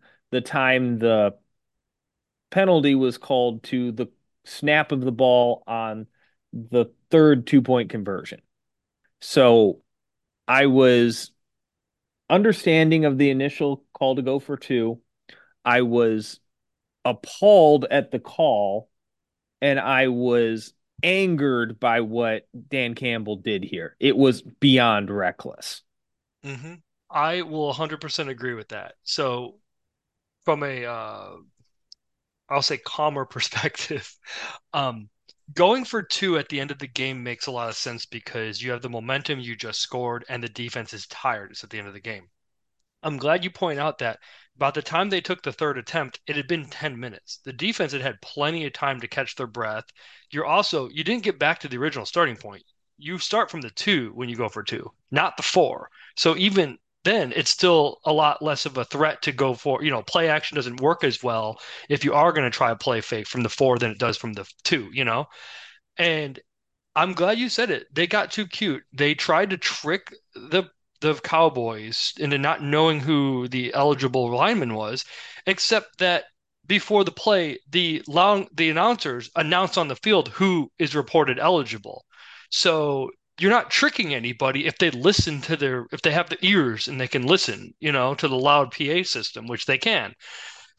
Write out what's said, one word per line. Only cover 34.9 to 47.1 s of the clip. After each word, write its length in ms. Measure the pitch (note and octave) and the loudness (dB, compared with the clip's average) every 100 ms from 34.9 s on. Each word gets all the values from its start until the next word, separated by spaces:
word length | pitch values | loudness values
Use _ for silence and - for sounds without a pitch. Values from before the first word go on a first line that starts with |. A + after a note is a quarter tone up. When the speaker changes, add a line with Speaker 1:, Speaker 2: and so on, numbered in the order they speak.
| A2+ G#2 _ _ _ - | -6 -14 _ _ _ -8
Speaker 2:
going 320 | D3 F3+ B3+ B3 | 2 4 2 -2
for 180 | A3+ | -6
two 340 | - - G3 D#3+ | -4 -4 -2 -2
at 120 | C#3 | -2
the 100 | C#3+ | -8
end 120 | C#3 | -8
of 60 | C#3 | -10
the 80 | C3+ | -10
game 360 | B2 C3 C3 | -6 -6 -6
makes 240 | B2 A#2 - | -10 -10 -8
a 40 | |
lot 180 | A#2+ A#2 | -6 -6
of 60 | G#2+ | -8
sense 300 | C3 A#2 - | -8 -10 -12
because 560 | A2+ - A#2 A2 G2+ | -16 -12 -8 -8 -8
you 80 | B2+ | -8
have 120 | A#2+ | -6
the 60 | B2 | -8
momentum 500 | A#2 A2+ C3+ C#3+ C#3 | -10 -4 -4 -4 -6
you 160 | A#2+ A2+ | -8 -10
just 240 | A2+ G#2 | -10 -8
scored 420 | - B2+ A#2+ A#2+ A#2+ | -6 -6 -6 -6 -8
and 140 | B2+ | -10
the 60 | A#2 | -10
defense 440 | - A#2+ B2 A2 | -10 -10 -10 -12
is 140 | G#2+ - | -14 -16
tired. 440 | - C3 A2 G2 | -8 -4 -4 -8
It's 120 | - | -18
at 80 | G2+ | -16
the 80 | A2 | -14
end 80 | G2+ | -14
of 60 | |
the 60 | G2 | -14
game. 280 | A2+ G#2 F2+ _ _ _ _ _ _ _ | -14 -14 -16 _ _ _ _ _ _ _
I'm 140 | D#3 C#3 | -10 -4
glad 260 | C#3+ F3 | -2 -2
you 60 | F3+ | -2
point 300 | - F3 C#3+ | -6 -4 -4
out 200 | D3+ - | -4 -4
that 200 | A#2+ A2+ _ - _ - | -6 -8 _ -20 _ -4
by 140 | C#3+ | -4
the 100 | D3+ | -2
time 280 | - E3 G3 | -4 -2 -2
they 120 | F#3+ | -2
took 220 | - G#3+ | -4 -6
the 100 | C#3+ | -8
third 240 | - D3+ C3 | -4 -4 -4
attempt, 420 | - E3 C3+ - - | -6 -6 -6 -10 -8
it 100 | D3 | -6
had 120 | C#3 | -4
been 180 | E3+ C3+ | -6 -8
ten 340 | - D3+ A#2+ | -8 -8 -8
minutes. 400 | B2 | -12